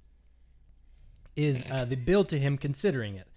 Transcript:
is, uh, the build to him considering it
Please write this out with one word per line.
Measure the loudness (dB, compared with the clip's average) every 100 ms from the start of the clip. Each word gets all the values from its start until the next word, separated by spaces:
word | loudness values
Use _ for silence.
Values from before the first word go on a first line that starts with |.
| -20 -20 -20 -20 -20 -20 -20 -20 -20 -20 -20 -20 -12 -2
is, | 0 0 -2
uh, | -4 -2
the | -2
build | 2 4 4
to | 2
him | 0 0
considering | -2 -2 0 0 -4 -8
it | -14